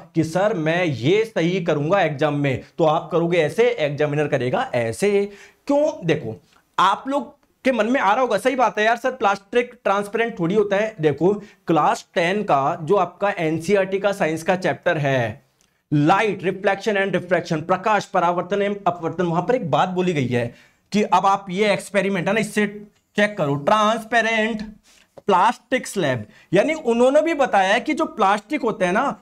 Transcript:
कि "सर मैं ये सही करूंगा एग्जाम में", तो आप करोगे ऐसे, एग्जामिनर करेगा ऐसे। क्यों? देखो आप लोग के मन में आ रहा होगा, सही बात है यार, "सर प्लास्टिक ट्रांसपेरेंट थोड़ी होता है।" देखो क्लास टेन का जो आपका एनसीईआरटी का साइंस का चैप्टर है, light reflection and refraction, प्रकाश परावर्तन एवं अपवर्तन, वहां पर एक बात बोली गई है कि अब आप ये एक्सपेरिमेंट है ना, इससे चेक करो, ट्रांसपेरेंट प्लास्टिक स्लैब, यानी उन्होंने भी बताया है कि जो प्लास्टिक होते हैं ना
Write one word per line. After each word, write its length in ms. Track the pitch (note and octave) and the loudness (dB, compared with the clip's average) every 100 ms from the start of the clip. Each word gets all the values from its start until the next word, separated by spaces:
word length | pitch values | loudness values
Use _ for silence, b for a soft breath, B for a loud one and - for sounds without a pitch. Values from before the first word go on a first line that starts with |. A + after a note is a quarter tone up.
| - | -6
कि 100 | E3 | -2
"सर 300 | E3 F3+ G#3 | -2 0 0
मैं 300 | F3 D#3 E3+ | 0 -2 0
ये 400 | F3 A#2+ B2+ G3+ | -2 -2 0 2
सही 380 | A3 G3 E3 F#3 | 0 -2 -2 -2
करूंगा 360 | E3+ D3 D3 G3+ | -2 -2 0 2
एग्जाम 360 | D#3+ C#3 D3+ D3 | 0 0 -2 0
में", 260 | C#3+ B2 B - | -2 -2 B 0
तो 60 | |
आप 240 | D#3+ D#3+ E3 | 2 2 0
करोगे 260 | E3+ E3+ F3 | -2 0 2
ऐसे, 300 | D3 D3 A#3+ | 0 2 0
एग्जामिनर 600 | A#3 C#3+ C#3+ D3+ C#3+ D3 | 2 -2 0 -2 0 0
करेगा 420 | C#3+ B2 F#3+ B3+ | 0 0 -2 -2
ऐसे। 560 | B2 A2+ A2 G3+ G3+ G3+ B B B - | -2 -4 -2 0 2 -2 B B B -2
क्यों? 400 | C#4+ D4 D4 E3 | 2 2 -2 -2
देखो 300 | C#3+ A2+ G#2+ _ b _ - | -2 -4 -12 _ b _ 2
आप 260 | F#3 G3+ C4 | 2 2 -2
लोग 280 | C#4 A#3 - _ _ | -4 -4 -16 _ _
के 80 | C4 | -2
मन 140 | A#3+ G#3+ | 0 2
में 140 | C4 | 2
आ 120 | G3 | 2
रहा 80 | A3 | 2
होगा, 180 | B3 G3 | 2 0
सही 180 | C4 C4 | 0 2
बात 220 | A3+ G#3+ | 0 2
है 60 | |
यार, 120 | A3 A#3 | 0 2
"सर 140 | B3+ | -2
प्लास्टिक 640 | B3+ G3+ G3 - A#3+ A#3+ - | 0 0 0 -2 -4 -4 -4
ट्रांसपेरेंट 540 | G#3 G3 G3+ A3 A#3 - | -2 -2 -2 -2 -4 -2
थोड़ी 160 | E3 | 0
होता 220 | G#3 G3+ G3 | 2 2 0
है।" 180 | A3 - | -2 0
देखो 320 | D3+ C#3 F3 G#3 B B - | 0 2 0 0 B B 0
क्लास 420 | D#3+ E3+ A#3 - | 2 2 0 -4
टेन 280 | G3 E3+ G#3 | -2 0 0
का 360 | G3+ C#3+ C#3+ E3+ | 0 2 2 -4
जो 140 | D3+ G3+ | 0 0
आपका 380 | F3 - G3+ G3 | 0 -2 -4 -2
एनसीईआरटी 600 | D#3+ D#3+ E3 G3+ F#3+ F#3+ | -2 -2 0 0 2 0
का 140 | G3+ | -2
साइंस 300 | G3 D#3+ D#3+ | 0 -2 -2
का 140 | D#3+ F#3 | -2 0
चैप्टर 420 | F3+ C#3 F3+ E3 | 0 -2 -2 0
है, 460 | C#3+ C3+ A2+ - _ _ _ _ - | 0 0 -2 -6 _ _ _ _ -2
light 480 | D3+ D3 G3 A3 F3+ | 2 4 4 2 -2
reflection 560 | E3 F#3 G#3 F#3+ A3+ G3+ | -4 -2 -2 0 0 0
and 160 | G3 | 0
refraction, 500 | F3+ F3 F3 E3+ D#3 | -2 0 -2 0 -4
प्रकाश 420 | E3+ F#3 A3 G#3 | -2 -2 2 0
परावर्तन 580 | - F#3+ E3+ F3 F3 G3+ | 0 0 0 0 -2 -2
एवं 140 | G3+ G3+ F3 | -2 -2 -4
अपवर्तन, 400 | - D#3+ D#3+ F3 | -2 -6 -2 -2
वहां 160 | E3+ | 0
पर 120 | F3 | 0
एक 160 | B3 F3 | -2 0
बात 180 | D3 F#3 | 0 0
बोली 240 | F#3 F#3 | 0 -2
गई 140 | D3+ B2 | 0 0
है 280 | A#2+ A#2+ b b b b | -2 -4 b b b b
कि 100 | G#3 | -2
अब 240 | G#3 F3+ G3 | 2 2 2
आप 200 | G3 G3 | 0 -2
ये 220 | F3+ G#3+ | -2 0
एक्सपेरिमेंट 560 | F#3+ - G3+ G3 G3 F#3+ | 0 -2 -2 0 -2 -2
है 60 | |
ना, 60 | G#3+ | -2
इससे 260 | - G#3 G#3 G#3 - _ _ - | -2 -2 -4 -4 -18 _ _ 0
चेक 200 | G#3 G#3 | 0 0
करो, 160 | D3 | -2
ट्रांसपेरेंट 1080 | C#3 C#3+ G#3+ G#3+ A3 A3 A#3 A3 A3+ A3 A3 G#3+ - b b b - - | 0 0 2 2 0 -2 0 0 0 -2 -4 -10 -16 b b b -14 0
प्लास्टिक 600 | F3+ G#3+ - - C4 - | 4 4 0 -4 -4 -4
स्लैब, 380 | G3+ D3 B2 G#2 b b | -4 -2 -2 -6 b b
यानी 220 | F#3 C4 | 0 2
उन्होंने 480 | D#4 A#3 A#3 B3+ D4 | -2 0 2 4 4
भी 120 | D#4+ | 2
बताया 380 | D4+ B3+ G3+ F#3+ | 0 2 2 2
है 60 | A#3 | 0
कि 140 | - | 0
जो 100 | D#4 | -2
प्लास्टिक 580 | D#4+ - F#3+ G#3 - D4 | -2 0 2 2 -2 -4
होते 220 | A3 - | -2 0
हैं 80 | D3 | 0
ना 120 | A3 C4 A3+ | 0 -2 -6